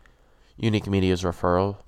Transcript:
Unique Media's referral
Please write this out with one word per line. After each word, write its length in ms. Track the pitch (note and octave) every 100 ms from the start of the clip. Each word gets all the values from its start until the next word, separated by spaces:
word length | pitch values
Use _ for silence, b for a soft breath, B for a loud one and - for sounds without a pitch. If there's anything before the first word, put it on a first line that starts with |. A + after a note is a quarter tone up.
| b b b b b b
Unique 280 | A2 G#2+ G2
Media's 360 | G2 F#2 F2+
referral 540 | F#2 - F2+ F2+ G2 G2+